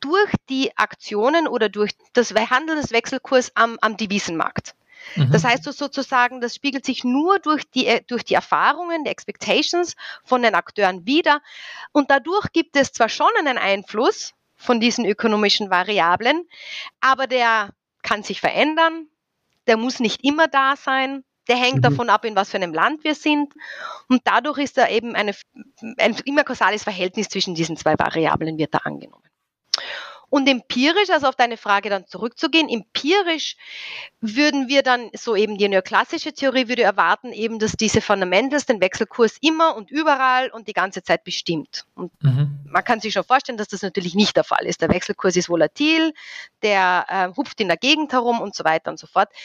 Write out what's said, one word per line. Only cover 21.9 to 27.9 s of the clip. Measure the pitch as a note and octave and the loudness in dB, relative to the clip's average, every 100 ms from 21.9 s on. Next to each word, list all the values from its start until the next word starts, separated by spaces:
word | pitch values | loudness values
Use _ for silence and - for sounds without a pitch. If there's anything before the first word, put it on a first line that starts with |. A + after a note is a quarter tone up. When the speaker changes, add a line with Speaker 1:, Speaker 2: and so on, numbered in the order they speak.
| B3+ A#3+ | 2 2
Speaker 1:
ab, | G#3+ | 2
in | A#3 G3 | 2 -2
was | G3+ | 0
für | G3+ | -2
einem | F3 | -2
Land | D#3 G#3+ D#4 | 0 0 0
wir | D#4 | -4
sind. | D4 D#4 D4 C#4+ - - - - - - | -2 0 0 -2 -8 -18 -14 -14 -10 0
Und | B3+ | 0
dadurch | - G#3+ C#4+ C#4 | 2 2 0 -2
ist | C#4 C4+ | -2 2
da | A#3 | 2
eben | G#3+ A#3 | 2 -2
eine, | G3+ G#3 G3 - - - _ A3+ - | -2 -2 -4 -12 -20 -20 _ -10 0
ein | G#3 G3+ | 0 0
immer | C4 C#4+ | -2 0
kausales | C#4 A#3+ F#3+ G#3 | 0 2 0 0
Verhältnis | A3 F#3 F#3 A3 G3 | -4 -4 -4 -4 -4
zwischen | G3 F#3+ | -4 -4
diesen | D#3+ E3 D#3 | -2 -4 -2
zwei | D#3+ | 0